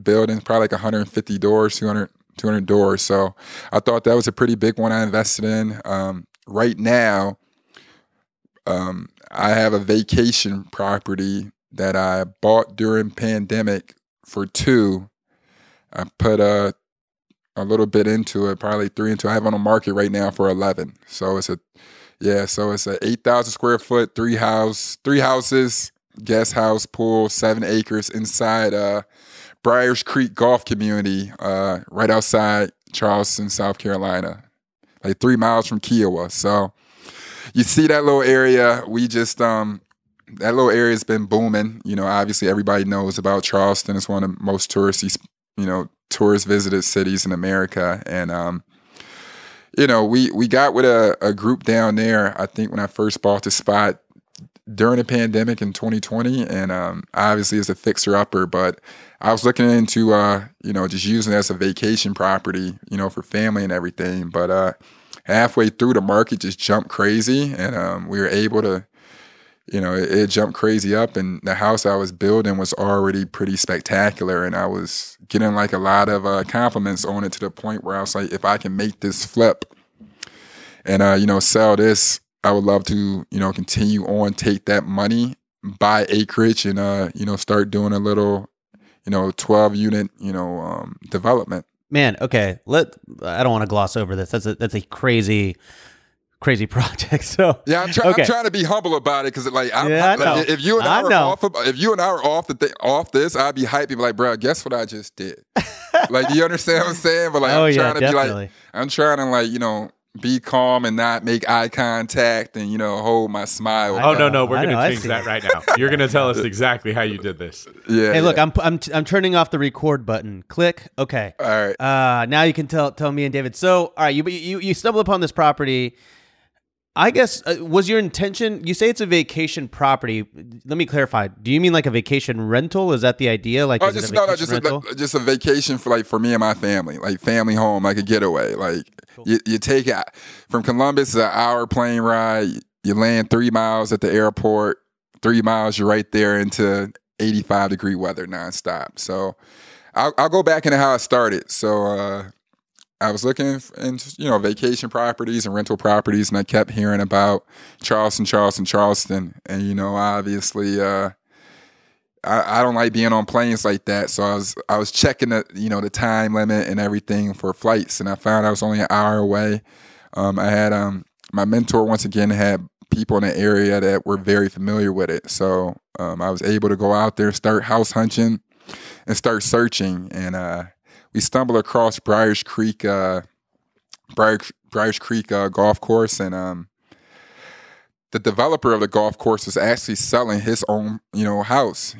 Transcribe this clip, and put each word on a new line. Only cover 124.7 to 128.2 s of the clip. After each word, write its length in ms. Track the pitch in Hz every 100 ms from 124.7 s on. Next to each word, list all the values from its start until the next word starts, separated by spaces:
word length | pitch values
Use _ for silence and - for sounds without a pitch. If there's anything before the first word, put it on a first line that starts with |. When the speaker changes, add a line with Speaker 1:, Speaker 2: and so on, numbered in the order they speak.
Speaker 2:
stumble 260 | 180 233 220
upon 200 | 190 190
this 120 | 165
property. 640 | - 151 147 135 127 123 - _ _ _ _ _ _ _ _ _ -
I 160 | 175
guess, 320 | - 247 - -
uh, 180 | 160
was 240 | 165 175 185
your 120 | 220
intention, 640 | 185 -